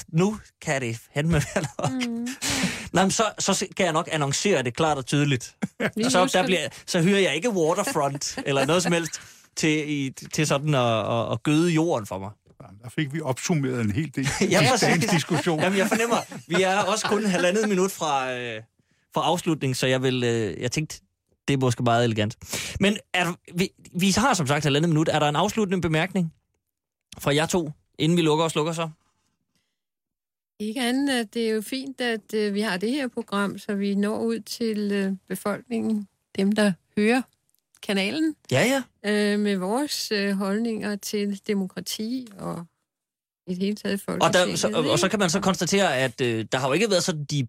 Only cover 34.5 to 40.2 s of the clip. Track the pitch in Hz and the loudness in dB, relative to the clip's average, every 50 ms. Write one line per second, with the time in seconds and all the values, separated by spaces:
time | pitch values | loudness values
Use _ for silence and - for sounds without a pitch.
34.5 | - - 233 226 214 208 208 202 202 202 196 196 196 190 _ - 190 - - 208 | -8 -4 -2 -2 -2 -2 -2 -2 0 0 0 -2 -2 -4 _ -8 -8 -6 -4 -4
35.5 | 196 - - - 240 226 220 220 220 208 202 - _ _ _ _ - - 196 196 | -4 -4 -6 -6 -4 -2 -2 0 -2 -2 -4 -6 _ _ _ _ -2 0 0 2
36.5 | 214 214 208 208 175 - _ _ _ 208 208 220 240 262 233 - _ _ _ _ | 2 4 2 2 2 0 _ _ _ 0 2 4 2 2 0 -4 _ _ _ _
37.5 | _ _ _ _ _ _ - - 202 196 190 202 233 311 311 320 302 - _ - | _ _ _ _ _ _ -6 -4 -2 0 0 0 0 0 0 -2 -2 -4 _ -2
38.5 | 123 131 190 247 269 269 247 - _ _ - 202 208 208 208 202 208 208 208 202 | 2 2 4 4 2 0 -2 -4 _ _ -4 0 0 2 2 2 2 0 0 0
39.5 | 202 190 180 185 220 254 302 - - - - - 220 202 | 0 0 -2 -2 -2 -2 -2 -4 -4 -6 -6 -4 -2 -2